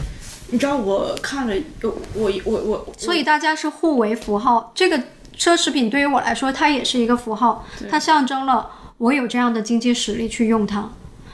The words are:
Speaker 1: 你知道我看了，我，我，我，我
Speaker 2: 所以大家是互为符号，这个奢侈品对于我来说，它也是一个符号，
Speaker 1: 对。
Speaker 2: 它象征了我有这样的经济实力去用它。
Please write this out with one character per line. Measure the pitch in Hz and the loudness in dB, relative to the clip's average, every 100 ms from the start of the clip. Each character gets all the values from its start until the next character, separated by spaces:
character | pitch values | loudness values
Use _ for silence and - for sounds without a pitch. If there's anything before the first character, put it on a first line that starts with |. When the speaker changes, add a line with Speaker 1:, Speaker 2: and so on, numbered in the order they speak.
| - - - - - | -8 -10 -14 -16 -4
Speaker 1:
你 | 240 | -2
知 | 277 | 0
道 | 285 | 0
我 | 196 196 139 - | 0 0 -2 -4
看 | - 277 240 | -6 -4 -2
了， | 190 - - | -4 -6 -6
我， | 226 180 - | -6 -6 -8
我， | 214 208 196 | -2 -2 -2
我， | - 220 | -2 -2
我 | 208 202 - - | -2 -4 -6 -10
Speaker 2:
所 | 330 | -2
以 | 339 | 0
大 | 269 302 | 2 2
家 | 311 311 | 2 0
是 | 302 | -4
互 | - 330 269 | 0 0 2
为 | 214 | 2
符 | 233 - 202 | 0 -2 0
号， | 254 233 226 | 4 2 0
这 | - 370 | 0 2
个 | 302 - - - - | 2 -2 -14 -18 -2
奢 | 339 339 | 2 4
侈 | 320 | 2
品 | 294 220 | 2 2
对 | 277 | 2
于 | 285 | 2
我 | 269 | 2
来 | - | 0
说， | 226 269 | -2 -2
它 | 269 302 | 2 2
也 | 269 | 2
是 | - 254 | 0 0
一 | 233 | 2
个 | 240 | 2
符 | 226 | 0
号， | 208 240 220 - - | 0 2 0 -8 -12
Speaker 1:
对。 | 208 | -2
Speaker 2:
它 | 302 | -2
象 | 311 311 262 | 4 4 4
征 | 269 269 | 0 2
了 | 240 - - - - | 0 0 -14 -18 -2
我 | 240 | 2
有 | 285 240 | 2 0
这 | 247 | 2
样 | 240 | 2
的 | 226 | 0
经 | 214 233 | 0 2
济 | 240 | 2
实 | 240 - | 0 0
力 | 226 220 | -4 -4
去 | - 220 | 0 2
用 | 226 202 | 4 2
它。 | 202 220 - - - - | -2 -6 -12 -18 -18 -20